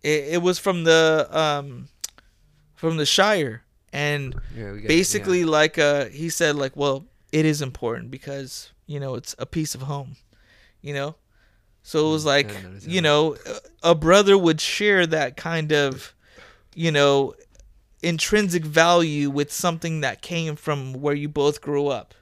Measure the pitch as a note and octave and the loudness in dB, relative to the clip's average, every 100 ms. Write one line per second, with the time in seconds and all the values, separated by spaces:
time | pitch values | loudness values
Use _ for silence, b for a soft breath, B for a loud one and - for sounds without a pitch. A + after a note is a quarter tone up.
0 | D3+ D3+ C#3+ F3 F3+ F3+ G3 F3+ E3 D#3+ | 0 -2 0 0 0 0 -2 0 4 6
1 | D#3+ D#3 - D#3 D#3 C#3+ C#3 B2 C3+ _ | 6 2 0 0 0 -2 -6 -14 -18 _
2 | - - _ _ _ _ _ _ E3 D#3+ | -16 -16 _ _ _ _ _ _ -4 -2
3 | D3 - G3+ G#3 C#3 A2 _ _ _ - | 0 2 4 2 -2 -8 _ _ _ -6
4 | D3 C#3+ C3+ B2+ - A#2 G#2 G#2 G#2+ E3+ | -2 -2 -6 -10 -10 -12 -12 -10 2 2
5 | F#3+ G#3 G3 F3+ E3 D#3 D#3 - D3 C#3+ | 2 -2 0 0 2 4 2 4 2 2
6 | A#2+ C#3 E3 - E3 D3 C3+ C#3+ C#3+ C3+ | -2 -6 -8 0 0 0 -4 -2 -2 -2
7 | - _ _ D#3 D#3 D3 C3+ - A#2 A#2+ | -8 _ _ 0 2 0 -6 -6 -6 -6
8 | A#2 C3 - C#3 C3 - - _ - C#3+ | -12 -16 -14 -12 -12 -16 -18 _ -14 -10
9 | C3+ B2 - - - E3 D#3 B2+ C3 C#3+ | -8 -10 -12 -12 -8 -6 -6 -8 -8 -10
10 | B2+ - _ b b b b b C#3+ C#3+ | -10 -18 _ b b b b b -12 -8
11 | C#3+ D#3 _ _ _ _ _ _ - D#3 | -8 -10 _ _ _ _ _ _ -4 0
12 | D#3 D#3 D3+ C#3+ A#2+ G2+ F#2 G2 C#3 F3+ | 0 0 2 0 0 -6 -14 -16 -4 0
13 | D#3 D3 D#3 - - G#3 - _ E3 E3+ | 4 4 2 -2 -12 -12 -14 _ 2 4
14 | D#3 G3 G3 G3 E3+ D#3 - - G#3 G3 | 8 6 8 6 6 2 -2 -2 2 2
15 | E3+ D#3+ C3+ - E3 E3 D#3 D3+ C#3+ C3 | 2 0 -2 -6 -6 -4 0 0 0 -2
16 | - _ b b b b b F3+ E3 D3 | -14 _ b b b b b -4 0 4
17 | C#3+ C#3 C#3 - _ _ - _ _ _ | 4 4 2 -6 _ _ -20 _ _ _
18 | E3 D#3+ - G#3+ G3+ F3 D#3 D#3 E3 F3 | -4 -2 0 2 2 -2 0 2 4 4
19 | E3 D3 C#3+ C#3 C#3+ - F3+ E3 E3+ D#3+ | 2 0 -2 -2 -4 -2 -4 -2 -6 -4
20 | C#3+ - - E3+ D#3+ D3 - D3 C3 C#3 | -4 -6 -8 -6 -6 -6 -6 -6 -6 -6
21 | D3 D3 D3 D3+ C#3+ D3 C#3+ C#3+ C#3+ B2 | -4 -4 -4 0 0 0 -4 -2 -2 -4
22 | - _ | -8 _